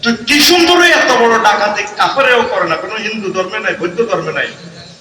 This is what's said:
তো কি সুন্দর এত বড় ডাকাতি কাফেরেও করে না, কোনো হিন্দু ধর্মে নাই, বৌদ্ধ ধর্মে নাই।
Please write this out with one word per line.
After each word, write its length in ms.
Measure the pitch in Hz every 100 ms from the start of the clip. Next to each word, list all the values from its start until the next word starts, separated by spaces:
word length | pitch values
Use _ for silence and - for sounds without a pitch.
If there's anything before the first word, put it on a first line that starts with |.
তো 200 | 233 233 -
কি 120 | 294
সুন্দর 420 | 302 349 330 349
এত 300 | 330 311 -
বড় 280 | 233 233 226
ডাকাতি 440 | 214 196 208 -
কাফেরেও 600 | - - 180 269 269 240
করে 260 | - 196 165
না, 60 | 160
কোনো 200 | 190 220
হিন্দু 380 | 214 220 190
ধর্মে 260 | 185 190 214
নাই, 140 | 196
বৌদ্ধ 320 | 165 170 226 226
ধর্মে 260 | 175 160
নাই। 160 | 151 - - - - - -